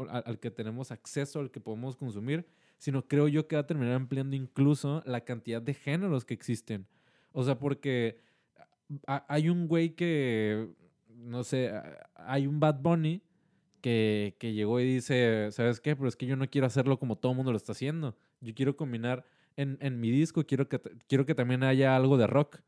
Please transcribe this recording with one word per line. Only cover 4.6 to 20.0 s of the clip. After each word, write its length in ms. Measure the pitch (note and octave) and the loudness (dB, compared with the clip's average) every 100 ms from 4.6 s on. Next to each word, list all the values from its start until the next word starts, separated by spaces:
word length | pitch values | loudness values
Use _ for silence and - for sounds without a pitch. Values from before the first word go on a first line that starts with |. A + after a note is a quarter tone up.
| C#3 D3 C#3+ D#3 | 4 4 0 -4
la 160 | C3 A#2+ | -4 -6
cantidad 380 | - A#2+ A#2 A2+ | -6 -8 -6 -6
de 140 | A#2 | -6
géneros 500 | C#3 C#3 E3 G3 C3+ | -6 -4 -2 0 -2
que 80 | - | -2
existen. 540 | A2+ - A2+ - G#2 F#2+ _ _ _ _ | -8 -4 -6 -4 -8 -10 _ _ _ _
O 100 | - | -2
sea, 140 | B2+ B2 | -2 0
porque 600 | C#3+ C#3 C#3+ B2 A2+ - _ _ _ _ - _ - C#3+ - | -2 -4 -2 0 0 -4 _ _ _ _ -20 _ -16 -14 -6
ha-, 200 | C#3 - | -6 -2
hay 200 | D3+ D#3+ | 0 2
un 180 | F3 D#3+ | 0 0
güey 220 | E3 E3 | 0 0
que, 800 | D#3+ F3 D3+ C3 A2 G#2+ G#2+ G#2+ - F2 _ _ | -2 -2 0 0 0 0 -2 -6 -14 _ _ _
no 300 | A#2 A#2+ A#2+ | -18 -10 -8
sé, 280 | A#2+ C3 A#2+ G#2 D#2 C#2 - | -4 -2 -2 -6 -12 -18 -20
hay 320 | - E2 C#3 C#3 | -18 -4 -2 0
un 140 | D3+ | 2
Bad 200 | D3+ C#3 | 2 2
Bunny 400 | E3 E3+ D#3 F3+ - _ _ _ _ _ | 2 2 2 -2 -8 _ _ _ _ _
que, 560 | B2 A2+ A2 G#2+ G#2 - | 0 2 4 2 -2 -4
que 140 | A#2 | -6
llegó 280 | G#2+ G#2 B2 | -2 0 2
y 40 | |
dice, 640 | C3 B2+ A#2+ B2+ A#2 A2 G#2+ | 2 0 2 4 4 2 0
"¿Sabes 280 | A2+ A#2+ A#2 | 0 0 0
qué? 160 | D3+ C#3 | -2 -2
Pero 120 | C3 | -2
es 80 | - | -4
que 100 | B2+ | -4
yo 100 | C3+ | -2
no 120 | C3+ | 0
quiero 180 | C#3+ B2+ | 2 2
hacerlo 320 | C3+ B2+ C3 | 2 2 2
como 180 | B2+ G#2+ | 0 -2
todo 180 | B2+ | 0
mundo 160 | B2+ C3 | 0 0
lo 60 | A2 | -2
está 160 | - | -4
haciendo. 440 | G2+ C3+ E3 C#3+ - _ _ | -6 -6 -4 -6 -10 _ _
Yo 140 | A#2 | -14
quiero 220 | A2 C3+ C#3+ | -2 0 0
combinar 480 | C#3+ A#2 B2 B2+ - _ _ - | -4 -4 -2 -4 -8 _ _ -6
en, 220 | C#3 C3+ | -4 -4
en 200 | C#3 A#2+ | -4 -2